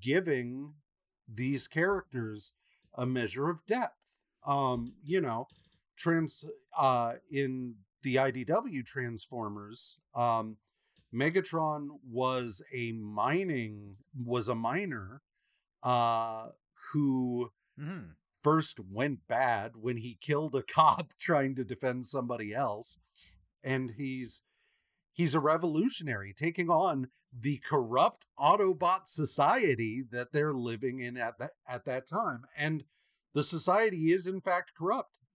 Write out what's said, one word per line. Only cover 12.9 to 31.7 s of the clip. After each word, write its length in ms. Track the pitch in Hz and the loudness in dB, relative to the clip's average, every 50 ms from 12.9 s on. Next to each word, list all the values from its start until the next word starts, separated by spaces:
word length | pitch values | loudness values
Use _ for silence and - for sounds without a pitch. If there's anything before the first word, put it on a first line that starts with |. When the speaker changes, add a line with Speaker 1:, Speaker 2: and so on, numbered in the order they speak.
| 113 | -4
Speaker 1:
mining, 1040 | 113 107 104 107 104 107 127 151 180 196 185 156 127 117 110 104 104 104 101 101 101 _ _ - 131 120 | -6 -8 -6 -2 0 0 2 2 2 0 0 0 -2 -2 -4 -8 -10 -14 -16 -18 -20 _ _ -10 -8 -4
was 240 | 120 123 123 110 104 | 0 0 0 0 0
a 80 | 123 | 0
miner, 680 | 113 113 117 131 180 208 190 139 110 98 92 120 143 - _ _ _ _ _ _ _ _ _ _ _ - | 0 0 0 0 0 -2 -4 -4 -6 -8 -10 -14 -18 -20 _ _ _ _ _ _ _ _ _ _ _ -2
uh, 640 | 123 123 120 120 117 117 113 113 113 113 110 113 - - _ _ _ _ - - - - | 2 2 4 4 4 2 2 0 -2 -4 -6 -10 -12 -16 _ _ _ _ -20 -14 -4 0
who 560 | 147 147 139 131 131 127 123 123 120 120 113 - _ _ _ _ - | 0 2 2 2 2 0 0 0 -2 -2 -4 -6 _ _ _ _ -12
Speaker 2:
Mm-hmm. 340 | 147 156 196 175 110 82 80 - _ _ _ _ | -10 -10 -10 -10 -12 -14 -18 -20 _ _ _ _
Speaker 1:
first 380 | - 147 156 160 156 - - - - 92 | 4 4 6 6 4 0 -4 -10 -12 -8
went 360 | 98 107 131 147 139 95 - - | -4 -2 0 0 -2 -4 -4 0
bad 460 | 117 117 135 123 117 104 101 113 117 | 2 2 4 4 2 2 0 -4 -8
when 220 | 113 107 120 123 117 | -6 -4 -4 -2 -2
he 200 | 110 123 113 - | -6 -8 -12 -8
killed 340 | - - 147 143 156 151 127 | -2 0 0 0 0 0 -2
a 80 | 135 - | -2 -2
cop 480 | - - - 160 175 185 - 175 - - | 2 4 6 8 8 6 6 0 -6 -10
<laughs> 40 | _ | _
trying 360 | - - 170 147 139 135 135 | 0 4 4 4 4 2 0
to 100 | 127 127 | -2 -4
defend 400 | 98 123 - - 127 123 127 123 | -4 -6 -2 -2 -2 -2 -2 -4
somebody 480 | - - 139 123 120 123 113 110 104 107 | -4 -4 -4 -2 -2 -4 -4 -4 -4 -2
else. 440 | 123 139 117 104 107 113 - - - _ _ _ - - - - - _ _ _ _ | -2 0 -2 -2 -4 -8 -12 -16 -20 _ _ _ -20 -20 -20 -20 -20 _ _ _ _
And 300 | - 131 135 131 131 123 110 104 | -4 -2 0 0 0 -2 -4 -6
he's, 440 | 143 131 131 131 127 113 - - - _ _ _ _ _ _ _ _ _ _ _ _ _ | -6 -4 -4 -4 -6 -8 -8 -12 -14 _ _ _ _ _ _ _ _ _ _ _ _ _
he's 240 | _ - 170 156 131 | _ 0 2 2 4
a 40 | 160 | 4
revolutionary 920 | 143 151 156 165 170 170 151 156 202 269 - - 170 143 120 101 98 98 101 | 4 4 4 4 2 2 2 2 2 2 0 -2 -4 -4 -4 -4 -6 -8 -6
taking 360 | - 147 170 165 - 175 165 | -4 -2 -2 0 0 2 4
on 400 | 175 160 185 185 156 135 127 127 - _ _ _ 127 123 | 4 4 4 4 2 0 -2 -4 -8 _ _ _ -14 -4
the 200 | 110 143 147 - - - | -2 -2 -2 -2 -2 0
corrupt 560 | 147 143 123 110 117 131 165 - - _ - - _ - | 0 0 2 2 4 4 4 4 2 _ -12 -20 _ 2
Autobot 680 | 175 160 180 208 202 190 185 147 180 175 185 190 - - | 4 6 6 6 4 2 2 2 2 2 2 0 -2 -6
society 960 | - - 151 127 - - 139 151 214 262 226 165 131 113 113 110 107 127 135 113 | -4 -2 -2 -2 2 2 4 4 4 4 4 2 2 2 0 -2 -2 -4 -6 -6
that 200 | 113 123 123 123 | -6 -6 -6 -2
they're 220 | - 151 147 156 143 | 0 0 0 2 0
living 460 | 127 120 120 117 110 127 127 123 131 | -2 -2 -4 -4 -2 -4 -4 -4 -4
in 160 | 123 123 120 127 | -6 -8 -4 -4
at 200 | 120 113 117 - | -4 -4 -4 -6
that, 120 | 123 143 - _ _ | -10 -10 -10 _ _
at 160 | - | -10